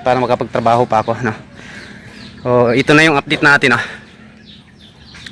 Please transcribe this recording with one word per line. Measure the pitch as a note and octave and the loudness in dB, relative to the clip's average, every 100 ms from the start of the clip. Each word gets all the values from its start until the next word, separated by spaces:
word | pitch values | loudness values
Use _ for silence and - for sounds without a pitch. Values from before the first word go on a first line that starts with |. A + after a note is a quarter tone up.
para | B2+ B2+ | -2 -2
makapagtrabaho | A#2+ B2 A#2 A#2+ A#2 A#2 | 0 -2 -4 -2 0 0
pa | B2 A2 | 2 -2
ako, | A2 A2+ | -2 -4
no? | A#2+ G#2 - - - - - - - - - - | -6 -8 -14 -20 -20 -20 -20 -20 -20 -20 -20 -10
O, | B2 B2 A#2 B2+ | -2 0 2 0
ito | C3+ | 2
na | D3+ D#3+ | 4 4
yung | C#3+ | 2
update | C#3+ D3 | -2 0
natin, | D3 C#3+ C#3 A#2+ | 2 2 2 0
ah. | - - - - - - - - - - - - - - - | -4 -14 -20 -20 -20 -20 -20 -20 -20 -20 -20 -20 -20 -20 -20